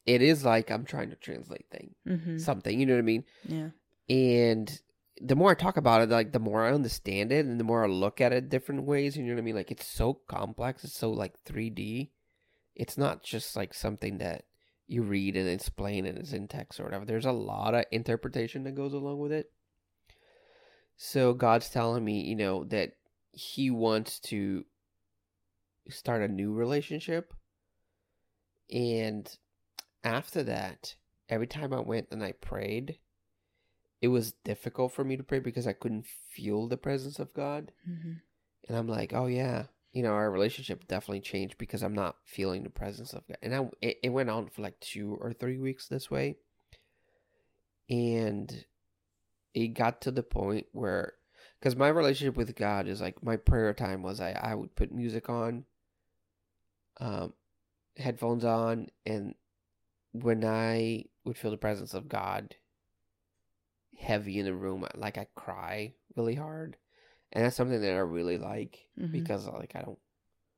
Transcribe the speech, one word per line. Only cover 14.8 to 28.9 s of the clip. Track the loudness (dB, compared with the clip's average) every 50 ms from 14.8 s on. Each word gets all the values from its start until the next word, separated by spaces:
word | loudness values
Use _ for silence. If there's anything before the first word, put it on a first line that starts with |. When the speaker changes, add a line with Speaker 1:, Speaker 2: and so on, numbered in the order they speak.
| _
Speaker 1:
you | -6 -2 -2 0
read | 0 0 0 0 0 0
and | 0 0 0
explain | 0 -2 -2 -6 -6 -4 -4 -2 -2 -2 -2
and | -4 -4 -6
it's | -8 -8 -8
in | -8 -8 -8
text | -8 -10 -10 -10 -10 -10
or | -8
whatever. | -6 -6 -6 -4
There's | -2 -2 0 2
a | 2 2
lot | 0 0 -4 -4 -2 0 2 4
of | 2 2 2
interpretation | 0 -2 0 0 0 0 -2 -2 -2 -2 -2 -2 -4 -6 -8
that | -6 -6
goes | -4 -4 -4 -4
along | -4 -4 -4 -4 -4
with | -2 -2 -2
it. | -2 -4 -6 _ _ _ _ _ _ _ _ _ _ _ _ -20 _ _ _ _ _ _ _ _ _ _ -20 _ _ _ _ _
So | -14 -8 -2 2 4 6 6 6
God's | 6 6 6 6 6 4 2
telling | 0 0 2 2 2 0 0
me, | 0 0 -2 -2
you | -2 0
know, | 0 0 0 0 -2 -2
that | -2 0 0 0 -2 -4 _ _ _ _ _ _ _ -18
he | -14 -14 -8 -4 -2 0 0
wants | 2 2 4 4 4 2 0 -2 -8 -10
to | -8 -6 -4 -2 -2 -2 -2 -4 -6 -8 _ _ _ _ _ _ _ _ _ _ _ _ _ _ _ _ _ _ _ _ _ _ _ -18
start | -16 -10 -4 -2 0 0 0
a | 0
new | 0 0 -2 0 0
relationship. | 0 0 2 2 0 0 -2 -6 -6 -4 -2 -2 -4 -4 -6 -12 -20 -20 _ _ _ _ _ _ _ _ _ _ _ _ _ _ _ _ _ _ _ _ _ _ _ _ -6 -4
And | -2 0 0